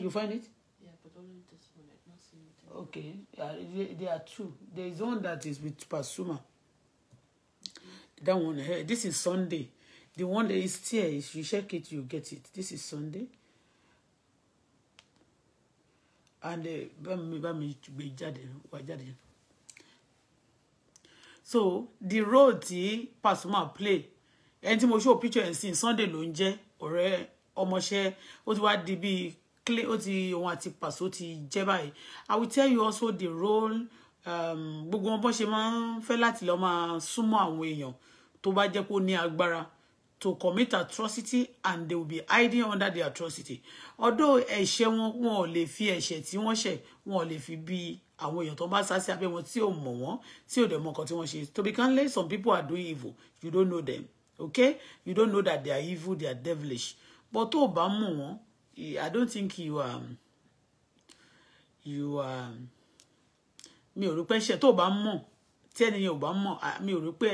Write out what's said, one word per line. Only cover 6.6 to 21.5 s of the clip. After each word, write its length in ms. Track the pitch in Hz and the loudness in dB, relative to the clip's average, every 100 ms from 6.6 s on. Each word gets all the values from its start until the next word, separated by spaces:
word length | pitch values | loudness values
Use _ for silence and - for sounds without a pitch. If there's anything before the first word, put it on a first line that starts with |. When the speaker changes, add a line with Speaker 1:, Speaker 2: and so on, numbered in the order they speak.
| _ _ _ _ _ _ _ _ _ _ - - 185 - - - | _ _ _ _ _ _ _ _ _ _ -20 -18 -20 -20 -20 -6
Speaker 1:
That 120 | 143 185 | 0 0
one, 240 | 160 147 | 0 -4
eh, 220 | 143 175 | -4 -4
this 220 | 156 233 190 | -2 -2 -2
is 100 | 147 | -2
Sunday. 540 | 180 185 180 160 131 _ _ - _ 160 | -2 -2 -2 -4 -8 _ _ -20 _ -8
The 80 | 180 | -2
one 220 | 208 220 | 0 0
that 80 | 190 | 0
is 320 | 185 - - | -2 -6 -4
here, 160 | 226 175 | 0 0
if 300 | 143 143 156 | -2 -6 -10
you 80 | |
check 280 | 151 202 196 175 | -4 -4 -4 -8
it, 160 | 147 | -8
you 100 | 151 | -10
get 320 | 127 156 - | -8 -10 -10
it. 160 | 139 - | -16 -16
This 200 | 196 185 | -12 -10
is 120 | 151 | -10
Sunday. 440 | - 151 151 170 247 _ _ _ _ _ _ _ _ _ _ _ _ _ _ _ _ _ - _ _ _ _ _ _ _ _ _ _ _ _ _ | -12 -10 -10 -10 -12 _ _ _ _ _ _ _ _ _ _ _ _ _ _ _ _ _ -20 _ _ _ _ _ _ _ _ _ _ _ _ _
And, 240 | 165 170 160 | -10 -8 -6
eh, 200 | 160 - - | -8 -8 -12
bá 140 | 151 185 | -8 -6
mi, 220 | 165 160 | -6 -6
bá 140 | 170 | -4
mi 220 | 160 147 139 | -4 -6 -8
gbé 260 | - 135 143 131 | -14 -12 -10 -10
jáde, 220 | 160 131 127 135 - | -10 -10 -14 -16 -16
wá 80 | 143 | -14
jáde. 320 | 135 139 131 127 _ _ _ _ _ - - _ _ _ _ _ _ _ _ _ _ _ _ - - - | -12 -12 -14 -18 _ _ _ _ _ -20 -20 _ _ _ _ _ _ _ _ _ _ _ _ -20 -20 -20
So, 460 | - | 0